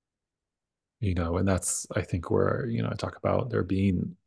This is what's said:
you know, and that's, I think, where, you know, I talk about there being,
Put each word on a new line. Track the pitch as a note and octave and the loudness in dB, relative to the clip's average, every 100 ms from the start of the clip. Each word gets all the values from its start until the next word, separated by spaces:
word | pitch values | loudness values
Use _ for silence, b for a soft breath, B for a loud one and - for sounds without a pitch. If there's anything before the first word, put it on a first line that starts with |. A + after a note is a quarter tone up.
| _ _ _ _ _ _ _ _ _ _ | _ _ _ _ _ _ _ _ _ _
you | G2+ | -2
know, | F2 E2+ F2 | 0 0 2
and | G2 | 2
that's, | F2+ - - - | 2 0 -4 -4
I | G#2+ | -4
think, | - F#2+ - | -2 -4 0
where, | G2+ G2 - A#2 | 2 2 0 -2
you | A2+ | -2
know, | A2 | -2
I | A2 | -2
talk | - - | -6 -2
about | G2 F#2+ A#2+ | 0 0 0
there | G#2+ | -2
being, | F2+ F#2+ G2 F2+ - - | 0 2 2 2 -2 -8